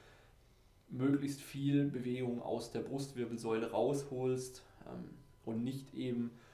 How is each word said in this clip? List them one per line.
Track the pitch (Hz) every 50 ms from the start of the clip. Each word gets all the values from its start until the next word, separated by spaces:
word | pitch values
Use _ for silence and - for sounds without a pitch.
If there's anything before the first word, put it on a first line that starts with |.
| - - - - - - - - - - - - - - - - - -
möglichst | - 127 127 139 143 143 143 139 143 - -
viel | - - 139 139 139 143 143 143
Bewegung | 143 139 127 120 123 123 127 127 120 120 120 -
aus | - - 117 - -
der | - 117
Brustwirbelsäule | 104 - 131 139 139 - - 123 120 110 120 107 110 113 113 113 113 -
rausholst, | - - 127 135 143 139 139 - 131 127 127 127 131 127 127 - - - - - - - -
ähm, | - - 120 - - - - - - - - -
und | 113 113 113 120
nicht | 131 135 139 - - -
eben | 131 127 127 120 117 117 117 - - - -